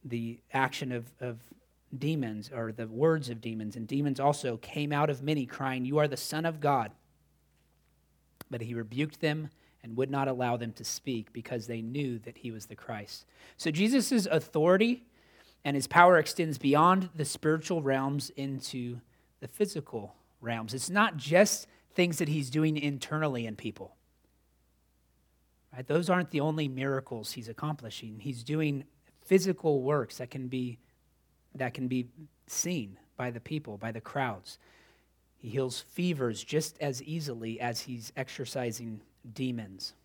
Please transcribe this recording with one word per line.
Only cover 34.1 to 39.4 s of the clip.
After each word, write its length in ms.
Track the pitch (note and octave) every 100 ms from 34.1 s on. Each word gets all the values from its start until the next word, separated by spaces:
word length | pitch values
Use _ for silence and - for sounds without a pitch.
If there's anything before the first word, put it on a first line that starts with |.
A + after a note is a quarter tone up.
| C#3 C3 G2 - - _ - _ _ _ _ _ _
He 120 | A#2+
heals 320 | A2 C3 B2
fevers 600 | - - F3+ D#3+ B2 G#2+
just 380 | - D3 D3+ -
as 220 | C#3+ B2+
easily 580 | C#3 E3 D3 A#2 A2+ A2+
as 200 | A#2+ A#2
he's 320 | - A#2+ A2 -
exorcising 840 | C3 - B2+ C#3 B2 A2+ A#2 G#2+ - _ -
demons. 580 | A2